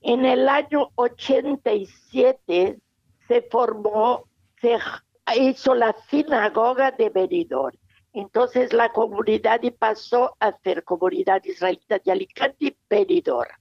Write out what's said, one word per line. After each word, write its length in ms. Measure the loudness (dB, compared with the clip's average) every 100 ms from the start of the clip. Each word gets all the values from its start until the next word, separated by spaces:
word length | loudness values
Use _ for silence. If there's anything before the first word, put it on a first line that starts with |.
En 240 | 0 2
el 240 | 2 2 2
año 420 | 2 0 -2 -2
ochenta 760 | -2 -2 -2 -2 0 0 -4 -2
y 140 | -4 -4
siete 920 | _ _ 0 2 2 -2 0 0 -2 _ _ _ _ _
se 160 | -2 0
formó, 800 | -2 0 -2 -2 0 0 0 -6 _ _ _
se 180 | 0 0 -4 -14 _ _ -4 0
hizo 340 | 0 0 0
la 180 | 2 2 -2 _
sinagoga 840 | -2 0 0 0 0 0 2 -2
de 180 | 0 -2
Benidorm. 680 | 0 -2 -2 -4 -4 -6 -8 _ _ _
Entonces 600 | -12 -6 -2 0 0 0
la 180 | 2 0
comunidad 720 | 0 -2 -2 -2 0 2 0 -2 -2
pasó 600 | -2 -2 -2 0 0 0
a 140 | -4 -2
ser 220 | -4 -6
comunidad 580 | -4 -2 -2 0 0 0
israelita 540 | -2 -6 -4 -4 _ -4
de 140 | -2
Alicante 540 | -2 -4 -4 -4 -2 -6
y 100 | -6 _
Benidorm. 680 | 0 2 0 0 -4 -4 -10